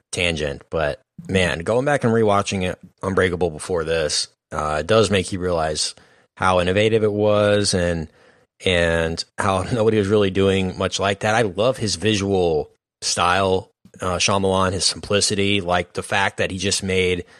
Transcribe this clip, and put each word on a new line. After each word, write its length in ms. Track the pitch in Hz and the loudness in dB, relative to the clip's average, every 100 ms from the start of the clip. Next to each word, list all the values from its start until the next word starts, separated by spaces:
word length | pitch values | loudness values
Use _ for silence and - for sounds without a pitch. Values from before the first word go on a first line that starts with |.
| - | -10
tangent, 500 | - 87 78 73 65 - | -4 -2 -2 -4 -6 -6
but 320 | 82 73 69 _ - - | -2 -2 -4 _ -16 -2
man, 300 | 92 90 71 | 0 0 -2
going 260 | 85 120 | -2 -2
back 200 | 143 139 | 0 0
and 80 | 120 | 2
rewatching 500 | 113 110 101 101 98 | 2 2 2 0 -4
it, 160 | 92 - - _ | -4 -6 -14 _
Unbreakable 480 | 95 92 92 85 87 | -4 0 0 0 -2
before 340 | 76 - 87 | -4 -6 -4
this, 440 | 80 82 73 - - _ - | -2 -2 -2 -4 -6 _ -12
uh, 280 | - 76 76 | -6 -4 -2
it 60 | 80 | 2
does 240 | 113 95 | 2 4
make 200 | 98 90 | 2 -2
you 100 | 95 | -4
realize 540 | 90 85 78 76 - - - _ _ - | -2 -2 -2 -2 -6 -8 -20 _ _ -2
how 220 | 95 92 | 2 2
innovative 420 | 90 98 107 110 | 2 2 4 4
it 100 | 107 | 2
was 640 | 104 104 104 104 104 101 | 2 2 4 4 2 2
and, 340 | 92 87 85 78 _ - _ _ - | 0 0 -2 -6 _ -20 _ _ -4
and 580 | 95 90 85 82 82 82 - - | 0 2 2 2 0 -4 -8 -4
how 260 | 101 95 | -2 0
<laughs> 100 | 90 | -2
nobody 260 | 120 110 110 | 0 2 2
was 100 | 98 | 2
really 220 | 107 98 | 2 2
doing 480 | 95 98 95 92 87 | 2 2 2 -2 -2
much 200 | 95 - | -4 0
like 220 | 95 101 | -2 0
that. 140 | 107 | 0
I 80 | 110 | 0
love 340 | 110 87 120 127 | 0 0 -2 0
his 200 | 110 87 | -4 -2
visual 720 | 104 104 98 95 87 78 - _ _ - | 0 0 2 2 2 0 -4 _ _ -10
style, 680 | - - 87 92 98 92 - _ - - | -6 0 2 2 2 0 -4 _ -20 -8
uh, 160 | 95 95 | -4 -2
Shyamalan, 560 | - 98 95 95 92 | 0 0 2 2 2
his 120 | 92 | 0
simplicity, 760 | - - - 101 - 101 98 101 | -2 -4 -2 0 0 0 0 0
like, 340 | 87 90 87 | 0 -2 -2
the 80 | - | -8
fact 320 | - 104 98 - | -4 -2 -2 -2
that 140 | 90 | -4
he 60 | 95 | -2
just 240 | 98 - | -2 -2
made 400 | 95 92 90 87 - | -2 0 0 -2 -6